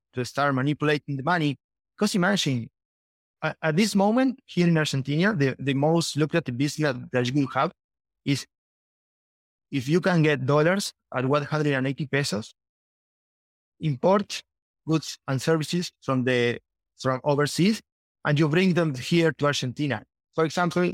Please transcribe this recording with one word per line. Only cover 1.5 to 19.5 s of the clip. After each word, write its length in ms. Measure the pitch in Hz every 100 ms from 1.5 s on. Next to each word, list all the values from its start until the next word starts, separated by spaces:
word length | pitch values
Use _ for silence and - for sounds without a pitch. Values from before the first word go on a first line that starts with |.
| 131 _ _ _ -
Because 200 | 208 202
imagine, 540 | 180 202 151 127 113 _ _ _ _ _ _ _
a-, 140 | 156 -
at 160 | 160 156
this 180 | 214 196
moment 440 | 202 240 262 254 -
here 220 | 180 170
in 100 | 160
Argentina, 560 | 151 135 131 147 196
the, 220 | 196 135 -
the 180 | 135 135
most 420 | 147 165 - 143
lucrative 400 | 156 170 143 120
business 400 | 147 151 151 123 120
that 200 | 127 123
you 140 | 143 135
have 180 | 131 160 - _ _ _ _ -
is 200 | 135 - _ _ _ _ _ _ _ _ _ _ _ _
if 160 | 143 123
you 140 | 175
can 200 | 190 175
get 240 | 156 143 127
dollars 460 | 147 160 196 - - _ 131
at 100 | 127
one 180 | 147
hundred 300 | 143 156 147
and 140 | 135 131
eighty 180 | 131 143
pesos, 480 | 139 143 104 - _ _ _ _ _ _ _ _ _ _ _ _ _
import 640 | 156 127 170 202 202 - - _ _ _ -
goods 300 | 160 - - -
and 140 | 135
services 500 | - 165 151 175 170 -
from 220 | - 131
the, 360 | 123 123 120 113 - _ _ -
from 200 | 131 127
overseas, 580 | 151 143 147 - 185 220 - _ _ _
and 140 | 143 147
you 100 | 160
bring 280 | 165 190 170
them 180 | 160
here 380 | 127 - 170 165
to 160 | 131
Argentina. 560 | 143